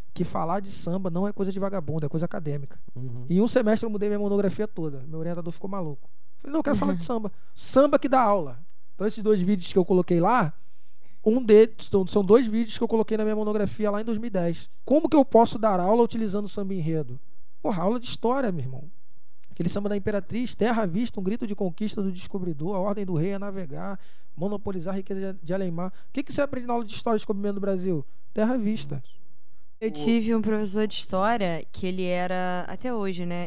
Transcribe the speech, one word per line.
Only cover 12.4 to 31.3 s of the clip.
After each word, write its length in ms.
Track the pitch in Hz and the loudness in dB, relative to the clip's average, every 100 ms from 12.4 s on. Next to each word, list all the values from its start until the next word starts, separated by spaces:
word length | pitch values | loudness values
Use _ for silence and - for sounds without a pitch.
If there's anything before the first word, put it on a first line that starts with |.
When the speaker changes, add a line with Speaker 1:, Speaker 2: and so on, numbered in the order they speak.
| 226 | 6
Speaker 1:
vídeos 280 | 220 233 - | 0 -2 -2
que 60 | |
eu 40 | 226 | 0
coloquei 280 | 226 208 220 | 0 0 0
na 60 | |
minha 120 | 214 214 | 0 0
monografia 540 | 208 214 202 - 208 | 0 0 0 0 0
lá 100 | 202 | 0
em 40 | |
dois 140 | 220 214 | -2 -2
mil 80 | 233 | -2
e 40 | |
dez. 380 | 190 170 170 - - | 0 0 0 -4 -4
Como 240 | - 302 320 | 2 4 6
que 60 | 302 | 4
eu 80 | |
posso 320 | 262 226 233 220 | 6 6 6 4
dar 200 | 214 180 | 2 2
aula 220 | 185 233 | 4 4
utilizando 460 | 233 226 214 202 202 | 4 2 -2 -2 -2
samba 260 | 208 196 | -4 -2
enredo? 440 | 190 156 156 123 123 - - - - | -2 0 0 -2 -4 -4 -4 -4 -4
Porra, 200 | 302 180 | -2 0
aula 160 | 185 240 | 0 0
de 60 | 240 | -2
história, 440 | - 226 269 233 | -2 0 0 0
meu 120 | 170 | -2
irmão. 260 | 127 131 151 - - - - - - | -2 -4 -6 -6 -6 -4 -6 -6 -6
Aquele 180 | - 175 | -2 0
samba 200 | 208 202 | 0 0
da 80 | 208 | 0
Imperatriz, 560 | 208 202 190 220 247 | 0 -2 -2 -2 -2
"Terra 280 | - 214 226 | 0 2 2
à 40 | 190 | 2
vista, 320 | 185 240 208 | 0 0 -2
um 20 | |
grito 240 | 185 233 226 | -2 -2 -2
de 80 | |
conquista 480 | 202 185 - 208 - | -2 -2 -2 -2 0
do 80 | 196 | -2
descobridor, 600 | 180 - 196 180 143 165 | -2 -4 -2 -2 -2 -2
a 40 | 196 | 0
ordem 240 | 202 202 190 | 0 -2 0
do 80 | |
rei 160 | 156 185 | 0 0
é 60 | 196 | -2
navegar, 600 | 202 196 160 147 190 190 - - - - | -4 -4 -4 -4 -4 -4 -6 -6 -6 -4
monopolizar 580 | 196 202 202 185 165 | -2 -2 -4 -4 -2
a 20 | 190 | -4
riqueza 360 | 185 190 190 | -4 -4 -4
de, 100 | 190 | -4
de 100 | 156 | -2
Além-Mar." 340 | 190 185 170 185 | -2 0 -2 -4
O 220 | - - | -4 -4
que 100 | 269 | -4
que 80 | - | -2
você 80 | - | 0
aprende 240 | 277 254 240 | 0 -2 -2
na 60 | |
aula 100 | 240 | -2
de 80 | 208 | -2
história 240 | 220 240 214 | -2 0 0
e 20 | |
descobrimento 360 | - 202 202 | 0 -2 -2
do 60 | 202 | -2
Brasil? 440 | 196 185 185 156 - - - | 0 0 0 -2 -2 -4 -4
Terra 200 | - 220 | 0 2
à 20 | 254 | 2
vista. 460 | 208 220 143 139 - - - - - - - - | 0 0 -2 -4 -4 -6 -6 -6 -6 -6 -6 -4
Speaker 3:
Eu 80 | 220 | -4
Speaker 2:
O 20 | |
Speaker 3:
tive 420 | 147 226 233 220 | 0 2 2 4
um 80 | 226 | 2
professor 440 | 214 214 208 208 214 | 2 0 0 0 0
de 60 | |
história 680 | - - 185 208 | -2 -2 2 2